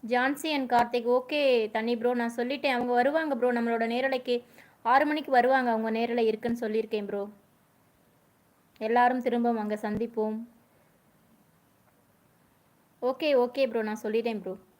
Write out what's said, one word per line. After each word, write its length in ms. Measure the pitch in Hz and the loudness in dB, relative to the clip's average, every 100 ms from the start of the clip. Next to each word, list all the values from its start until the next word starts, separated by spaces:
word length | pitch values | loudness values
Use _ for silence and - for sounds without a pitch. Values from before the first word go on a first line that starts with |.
| 226 | 0
ஜான்சி 380 | 247 262 285 330 294 | 0 0 -2 -2 -2
and 100 | 254 | 0
கார்த்திக். 400 | 240 240 240 233 247 | 2 2 -2 0 0
ஓகே 220 | 254 294 277 240 214 220 | 0 0 2 2 0 -2
தனி 180 | 226 240 | -2 -2
ப்ரோ, 100 | 240 247 | 0 0
நான் 160 | 233 233 | -2 -4
சொல்லிட்டேன். 340 | 247 277 285 247 | -4 -2 -2 -2
அவங்க 140 | 247 247 | 0 2
வருவாங்க 320 | 254 311 311 262 | 2 2 -2 0
ப்ரோ 80 | 247 240 | 0 0
நம்மளோட 280 | 233 233 226 | 0 0 -2
நேரலைக்கு. 420 | 233 269 262 254 240 - - - _ 226 | -2 -2 -2 -2 -4 -4 -20 -20 _ 2
ஆறு 100 | 262 294 | 4 4
மணிக்கு 220 | 302 277 262 | 0 2 4
வருவாங்க. 320 | 240 262 247 226 | 4 4 2 0
அவங்க 160 | 220 220 | 0 -2
நேரலை 240 | 233 240 226 | -2 0 0
இருக்குன்னு 320 | 220 240 240 | 0 -4 -4
சொல்லியிருக்கேன் 440 | 226 214 214 214 202 | -2 -2 -2 -4 -4
ப்ரோ. 100 | 202 202 - _ _ _ _ _ _ _ _ _ _ _ _ _ _ 220 | -6 -8 -12 _ _ _ _ _ _ _ _ _ _ _ _ _ _ 0
எல்லாரும் 360 | 233 247 254 247 | 4 4 4 0
திரும்ப 260 | 240 240 226 | 0 0 0
அங்க 140 | 208 208 214 | -2 -4 -4
சந்திப்போம். 520 | 208 233 233 214 220 233 _ _ _ _ _ _ _ _ _ _ _ _ _ _ _ _ _ _ _ _ _ _ _ _ _ 247 | -4 -4 -4 -4 -4 -10 _ _ _ _ _ _ _ _ _ _ _ _ _ _ _ _ _ _ _ _ _ _ _ _ _ -4
ஓகே, 200 | 262 311 269 240 | -2 2 2 2
ஓகே 180 | 262 269 | 0 -2
ப்ரோ, 120 | 226 214 | -2 -4
நான் 140 | 214 214 | -6 -4
சொல்லிட்டேன் 380 | 220 233 220 | -2 -2 -6
ப்ரோ. 120 | 185 196 _ _ | -8 -12 _ _